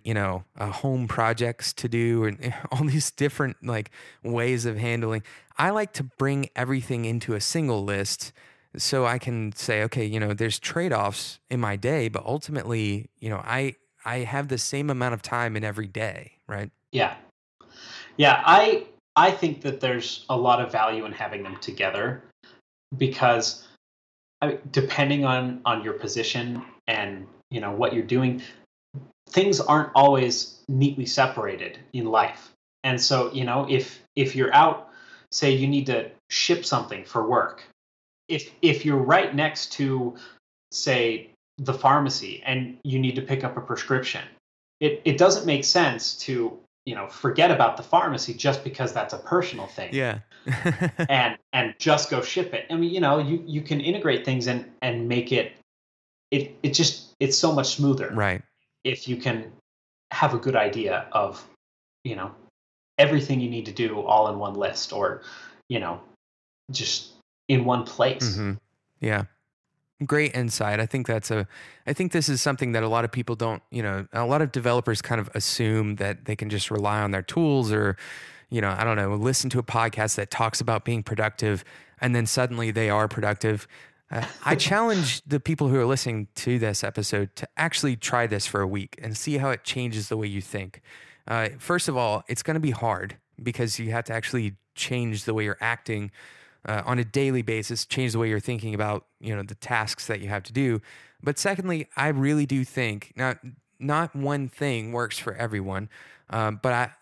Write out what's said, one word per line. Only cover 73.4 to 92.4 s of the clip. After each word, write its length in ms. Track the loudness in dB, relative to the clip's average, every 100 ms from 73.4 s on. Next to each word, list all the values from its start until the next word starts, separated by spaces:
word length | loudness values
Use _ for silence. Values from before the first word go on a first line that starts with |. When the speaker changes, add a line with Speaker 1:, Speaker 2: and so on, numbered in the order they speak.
| -2 -4 -6
Speaker 1:
you 140 | -4
know, 240 | -2 -4 -4
a 120 | -2 0
lot 160 | 2
of 100 | 2
developers 480 | 0 2 2 2 -2
kind 220 | 0 -2
of 80 | -2 -4
assume 640 | -2 0 2 2 0 -2
that 280 | -4 -4 -6
they 100 | -6
can 140 | -4
just 220 | -4 -2
rely 300 | 0 0 2
on 100 | 2
their 100 | 0
tools 500 | -2 0 4 4 2
or, 260 | 2 2 0 -8 -16 -18 -20 _
you 120 | -2
know, 140 | 0 0
I 80 |
don't 120 | 0 2
know, 180 | 0
listen 360 | 0 0 0 0
to 80 | -2
a 40 |
podcast 520 | 0 0 0 0 -2 -2
that 160 | -4
talks 280 | -2 -2 0
about 260 | -2 -2 0
being 180 | -4
productive 600 | -4 -2 -2 0 0 -2 -4 -20 -20 _
and 160 | 0 2
then 100 | 2
suddenly 460 | 0 0 0 -2
they 180 | 0 2
are 180 | 2 2
productive. 600 | 0 -2 0 0 -2 -4 -20 -20 _ _
Uh, 160 | -8 -8 -4
I 120 | 0 2
Speaker 2:
<laughs> 120 | 2
Speaker 1:
challenge 520 | 2 4 2 0 -2
the 160 | -2 -2
people 280 | 0 0 2
who 120 | 4
are 60 | 4
listening 440 | 2 0 -4 -6 -6
to 220 | 0 2
this 260 | 2 0
episode 520 | -4 -4 -2 -2 -4 -8
to 120 | -10 -2
actually 400 | -2 0 0 -2
try 300 | 0 0 0
this 220 | -2 -2
for 140 | -2
a 60 | -2
week 280 | -2 -8 -10
and 120 | -8 -6
see 220 | -2 -2
how 140 | 0
it 120 | -2
changes 460 | -4 -4 -4 -4 -4
the 80 | -4
way 80 | -4
you 160 | -6
think. 400 | -8 -10 -10 -16 -20 -20 -20 -20 -6
Uh, 220 | -2 -2 -4
first 280 | -2 -2 0
of 80 | 0
all, 280 | 0 -2 -4
it's 140 | -6